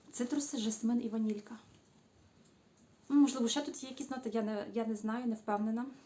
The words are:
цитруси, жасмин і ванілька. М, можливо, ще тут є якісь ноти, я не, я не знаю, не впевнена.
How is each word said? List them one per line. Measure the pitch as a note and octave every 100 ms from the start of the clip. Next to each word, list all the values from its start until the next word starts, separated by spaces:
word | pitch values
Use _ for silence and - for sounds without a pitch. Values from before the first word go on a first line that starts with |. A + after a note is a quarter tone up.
| -
цитруси, | - B3 C#4+ - B3+
жасмин | G#3+ A3 A3+ A#3+
і | A#3
ванілька. | A3 G#3+ G#3 - A3+ - - - - - - - - - - _ _ - - -
М, | C#4+
можливо, | C#4 C4 A#3
ще | D4
тут | C#4+ -
є | C4
якісь | B3+ C#4+
ноти, | B3+ A#3
я | A3+
не, | G#3+ G#3 -
я | G3+ A3
не | G#3+
знаю, | G#3+ A3+ B3
не |
впевнена. | A3 - G#3 G#3+ A3+ C4 -